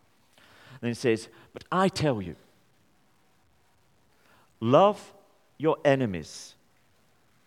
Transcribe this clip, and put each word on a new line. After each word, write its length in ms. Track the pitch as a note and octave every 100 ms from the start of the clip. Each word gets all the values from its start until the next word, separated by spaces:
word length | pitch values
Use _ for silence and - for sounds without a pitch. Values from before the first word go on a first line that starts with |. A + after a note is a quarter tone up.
| _ _ _ _ - - - -
Then 100 | A#2+
he 40 |
says, 340 | A2+ B2+ A2 - - -
"But 100 | - -
I 180 | F3+ F#3+
tell 320 | - D3+ A2
you, 140 | F2 C#2+ _ _ _ _ _ _ _ _ _ _ _ _ _ _ _ _ _ _ _ _ _ -
love 560 | A2+ C#3+ G3+ G3+ - - _ _ _ -
your 200 | D#3 -
enemies 720 | D3 C3+ A#2+ F2 D2 - - - _ _ _ _ _ _ _ _